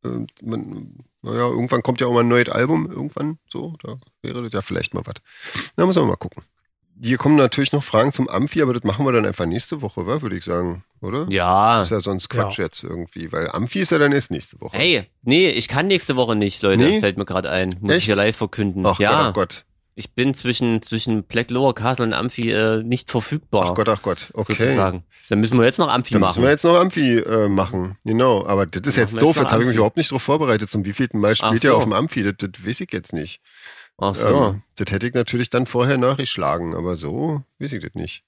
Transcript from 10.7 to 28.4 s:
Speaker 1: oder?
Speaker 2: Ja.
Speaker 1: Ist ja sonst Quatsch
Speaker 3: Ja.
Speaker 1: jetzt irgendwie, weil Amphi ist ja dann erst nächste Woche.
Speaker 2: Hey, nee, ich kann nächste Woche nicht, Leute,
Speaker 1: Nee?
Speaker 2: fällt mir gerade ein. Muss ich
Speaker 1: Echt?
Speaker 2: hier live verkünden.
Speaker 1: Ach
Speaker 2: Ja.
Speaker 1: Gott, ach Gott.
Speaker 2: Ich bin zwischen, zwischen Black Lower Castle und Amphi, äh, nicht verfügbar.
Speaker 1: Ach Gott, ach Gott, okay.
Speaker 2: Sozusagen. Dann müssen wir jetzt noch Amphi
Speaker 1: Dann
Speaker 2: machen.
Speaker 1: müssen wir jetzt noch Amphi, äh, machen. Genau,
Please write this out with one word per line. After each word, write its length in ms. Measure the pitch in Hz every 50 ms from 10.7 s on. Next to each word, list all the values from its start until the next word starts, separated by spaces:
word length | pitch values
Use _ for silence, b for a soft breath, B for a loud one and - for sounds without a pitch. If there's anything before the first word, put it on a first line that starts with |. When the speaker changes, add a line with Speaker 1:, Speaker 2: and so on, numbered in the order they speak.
| 87 90 - _ _ _
Speaker 1:
oder? 260 | - 92 104 139 160 185
Speaker 2:
Ja. 520 | 98 95 87 90 92 98 104 113 117 113 98
Speaker 1:
Ist 80 | 85
ja 100 | 110 104
sonst 280 | 92 101 98 92 - -
Quatsch 300 | - 120 101 101 98 -
Speaker 3:
Ja. 60 | 95
Speaker 1:
jetzt 200 | 78 - - -
irgendwie, 480 | 87 85 85 87 82 _ - 80 80 80
weil 180 | 80 80 -
Amphi 300 | - - 107 120 - 196
ist 100 | 190 -
ja 80 | 170 156
dann 140 | 147 143 143
erst 180 | 143 127 -
nächste 300 | 92 76 - - - -
Woche. 160 | - - -
Speaker 2:
Hey, 300 | 101 139 180 170 117 95 _ _ _ _
nee, 260 | 117 131 170 190 175
ich 180 | - - 117 -
kann 180 | - 135 160 196
nächste 280 | 196 175 - - 139
Woche 200 | 127 127 113 113
nicht, 260 | 107 104 101 - - -
Leute, 200 | 101 98 104 123
Speaker 1:
Nee? 180 | 151 202 220
Speaker 2:
fällt 160 | 202 101 92
mir 80 | 101 101
gerade 260 | - 92 95 92 67
ein. 260 | 76 92 92 92 92 92
Muss 100 | 101 101 151
ich 40 | 180
Speaker 1:
Echt? 80 | 175
Speaker 2:
hier 100 | - 104
live 200 | 98 101 110 110
verkünden. 480 | - 110 98 - - 104 101 90 98 92
Speaker 1:
Ach 140 | 101 92 -
Speaker 2:
Ja. 100 | 101 104
Speaker 1:
Gott, 100 | 123 151 151 117
ach 40 | 92
Gott. 320 | 104 92 - - - _ _ _ _ _ _ _
Speaker 2:
Ich 200 | - 110 - _
bin 180 | - 123 135 131
zwischen, 480 | - - 123 123 - 131 120 113 110
zwischen 440 | 113 - - 113 - 120 113 107 95
Black 260 | _ - 117 123 -
Lower 240 | 120 127 135 135 120
Castle 320 | - 107 123 131 123 123
und 80 | 113 -
Amphi, 360 | 64 101 123 - - 117 113
äh, 320 | - 104 110 110 110 110 110
nicht 280 | 117 123 123 - -
verfügbar. 580 | - 123 107 - 147 156 - _ - 104 90 90
Speaker 1:
Ach 40 | 90
Gott, 140 | 104 107 113
ach 100 | 107 101
Gott, 300 | - 101 90 - - - -
okay. 220 | 113 101 - 107
Speaker 2:
Sozusagen. 500 | 101 110 127 135 120 98 95 90 90 85 b b b b b
Dann 120 | 110 104
müssen 180 | 110 113 120 127
wir 80 | 113
jetzt 120 | 120 135 -
noch 100 | 175 147 117
Amphi 220 | 127 127 - -
Speaker 1:
Dann 80 | 104 101
Speaker 2:
machen. 80 | 92 87 113
Speaker 1:
müssen 40 | 123
wir 60 | 135
jetzt 140 | 147 147 -
noch 160 | 170 170 175
Amphi, 380 | 180 190 - 170 147 127 120 113
äh, 300 | - - 110 113 107 104
machen. 500 | 98 98 95 92 123 92 90 92 95 _ _
Genau, 420 | 110 110 113 127 131 117 98